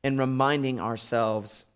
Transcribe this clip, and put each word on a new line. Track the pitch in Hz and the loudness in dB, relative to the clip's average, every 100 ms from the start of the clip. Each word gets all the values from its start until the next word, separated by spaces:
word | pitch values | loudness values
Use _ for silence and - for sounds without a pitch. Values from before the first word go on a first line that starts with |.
in | 139 135 | 0 2
reminding | 131 131 135 147 135 127 | 0 2 2 2 0 -2
ourselves | 98 113 - 117 110 107 104 - - | -4 -4 -2 0 2 0 -4 -14 -18